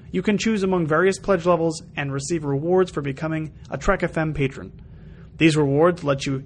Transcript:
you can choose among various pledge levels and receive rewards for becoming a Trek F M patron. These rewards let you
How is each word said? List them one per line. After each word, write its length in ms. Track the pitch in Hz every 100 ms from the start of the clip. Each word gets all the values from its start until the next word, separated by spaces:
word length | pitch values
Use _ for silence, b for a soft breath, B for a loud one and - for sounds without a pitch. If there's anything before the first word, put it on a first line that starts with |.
| B
you 100 | 180
can 160 | 185 202
choose 260 | 220 220
among 240 | 190 180 156
various 300 | 156 190 190
pledge 260 | - 190 170
levels 360 | 175 165 156 - -
and 160 | 139
receive 320 | 139 143 170
rewards 480 | 147 139 160 185 180
for 100 | -
becoming 520 | 143 135 160 160 156 - B
a 80 | -
Trek 260 | - 190
F 140 | 170 -
M 160 | 156
patron. 400 | 147 135 - 92 - B B B B B B
These 180 | 160 156
rewards 480 | 143 139 170 170
let 220 | 143 139 139
you 180 | 135